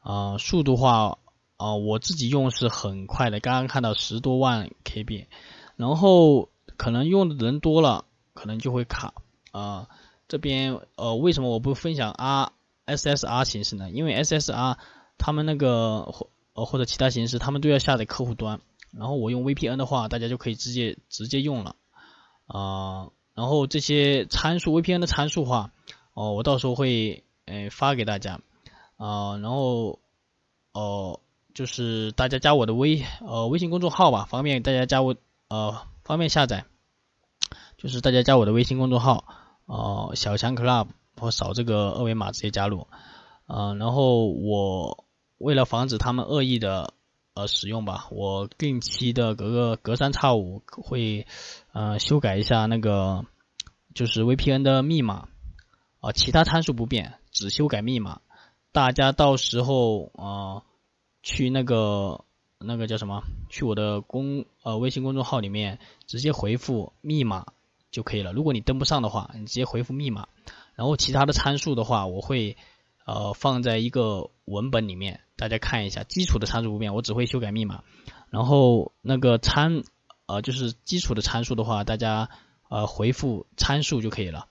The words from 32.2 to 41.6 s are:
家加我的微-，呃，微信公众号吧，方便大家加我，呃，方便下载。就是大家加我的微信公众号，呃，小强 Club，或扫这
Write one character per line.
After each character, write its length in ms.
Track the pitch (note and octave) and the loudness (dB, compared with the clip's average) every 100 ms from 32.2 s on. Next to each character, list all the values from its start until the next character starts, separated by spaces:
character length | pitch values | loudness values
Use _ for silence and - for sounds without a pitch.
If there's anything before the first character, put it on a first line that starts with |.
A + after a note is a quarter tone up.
| B2+ | 0
家 120 | C3 | 2
加 160 | D3 D3 | 4 4
我 100 | A2+ | 4
的 80 | |
微-， 300 | A#2 C#3+ D#3 C3 - | 2 2 2 -2 -10
呃， 260 | A3+ A2+ - | -6 -4 0
微 120 | E3 | 0
信 100 | E3+ | 0
公 100 | F3 | 0
众 120 | F3 | -2
号 180 | - F3 | 4 6
吧， 160 | A2 - | 6 -2
方 180 | B2 | -4
便 200 | D3 C3 | -2 -2
大 80 | A#2 | 0
家 160 | C3 B2+ | 0 2
加 160 | C3+ | 2
我， 120 | C3 B2+ _ _ _ | 2 -2 _ _ _
呃， 340 | G#2+ G#2+ A2 - - | -4 -4 -6 -14 -20
方 140 | - D#3 | -6 -2
便 100 | D#3+ | 0
下 180 | D3+ C3 | 2 2
载。 180 | G2 - _ _ _ _ _ _ _ - - - - | 0 -8 _ _ _ _ _ _ _ -6 -6 -20 -10
就 100 | C3+ | -6
是 140 | B2+ | 0
大 80 | C3 | 4
家 140 | B2+ | 6
加 120 | B2 C3+ | 8 6
我 120 | G#2 | 6
的 40 | |
微 120 | A2+ | 4
信 160 | B2 C3 | 2 2
公 100 | B2+ | 2
众 100 | B2+ | 4
号， 260 | B2+ A#2 - - - _ - | 4 2 -2 -20 -20 _ -10
呃， 460 | A2 A2 G2+ F#2+ F#2 | -4 -2 -4 -4 -4
小 200 | G#2 G#2 | -2 0
强 200 | A#2 B2+ | 0 0
Club， 320 | A#2+ B2 G#2+ - _ - | 2 2 0 -8 _ -8
或 120 | A#2 | -4
扫 240 | - A2+ | -2 -4
这 100 | A#2 | -2